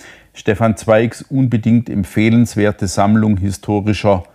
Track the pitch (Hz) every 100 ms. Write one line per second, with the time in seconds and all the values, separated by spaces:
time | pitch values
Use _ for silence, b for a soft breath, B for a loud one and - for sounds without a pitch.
0 | B B B - - 104 113 101 - 110
1 | 113 - - 135 131 117 110 117 - 101
2 | 90 107 113 117 113 104 104 - 92 -
3 | 101 110 107 95 98 95 - 104 104 95
4 | 104 92 -